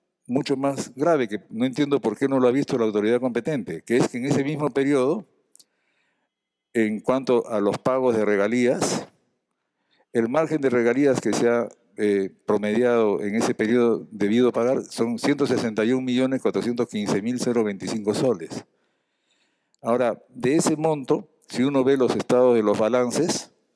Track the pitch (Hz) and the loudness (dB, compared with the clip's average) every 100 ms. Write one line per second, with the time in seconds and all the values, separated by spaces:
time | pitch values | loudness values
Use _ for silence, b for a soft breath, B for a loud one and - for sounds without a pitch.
0 | _ _ - 127 143 135 139 135 - 131 | _ _ -4 -2 0 -2 -2 -4 -8 -2
1 | 165 156 113 104 - 110 127 127 143 139 | 2 2 0 -6 -8 -4 -2 -2 0 0
2 | 110 104 139 135 127 131 - 127 110 104 | 0 -2 0 2 2 2 0 0 0 0
3 | 104 120 127 117 135 143 95 82 - 123 | 2 0 0 -4 -4 -4 -6 -8 -2 0
4 | - 123 127 135 139 147 147 139 139 143 | 0 -2 -2 -2 -2 -2 -2 0 2 2
5 | 127 208 - _ _ - b b b b | 2 -2 -6 _ _ -20 b b b b
6 | b b b _ _ _ _ 117 107 107 | b b b _ _ _ _ -2 -2 -2
7 | - 131 127 120 - 107 101 90 131 131 | -2 -2 2 0 0 0 0 0 0 0
8 | 127 113 104 101 104 123 123 131 - - | 2 2 2 2 2 2 2 0 -2 -6
9 | - _ _ _ _ _ _ _ _ _ | -8 _ _ _ _ _ _ _ _ _
10 | _ 120 113 147 160 151 135 123 117 127 | _ -4 0 0 -2 0 0 2 2 2
11 | 143 123 110 107 117 120 107 - _ - | 2 2 0 0 2 0 -2 -10 _ -2
12 | 104 101 95 - - 104 104 113 123 117 | 0 0 -2 -6 -2 0 0 0 2 2
13 | 110 98 104 110 123 120 110 123 120 107 | 2 0 -2 -2 -2 0 0 2 2 0
14 | - 104 104 117 123 117 120 135 98 - | -4 -4 0 2 2 2 0 -2 -4 -4
15 | 117 113 139 143 127 120 117 107 110 131 | -4 -2 -2 0 0 0 -2 0 0 0
16 | 127 123 131 131 104 98 110 120 117 107 | 0 0 0 0 -2 -2 -2 -2 -4 -4
17 | 101 104 113 123 127 120 107 95 92 110 | -2 -2 -2 -4 -2 0 -2 -4 -6 -4
18 | 101 101 135 92 80 - - _ _ _ | -2 0 0 -2 -6 -14 -16 _ _ _
19 | _ _ _ _ _ _ _ _ 117 123 | _ _ _ _ _ _ _ _ -2 0
20 | 120 - _ - 123 160 - 151 160 147 | 0 -2 _ -4 0 0 0 0 -2 -2
21 | 127 165 - _ - 120 131 135 127 135 | -2 -4 -4 _ -8 -2 0 2 2 2
22 | 120 107 - 123 127 117 104 101 110 123 | 2 0 0 4 4 4 2 2 2 2
23 | 123 117 180 - - _ _ | 0 -2 -2 -4 -8 _ _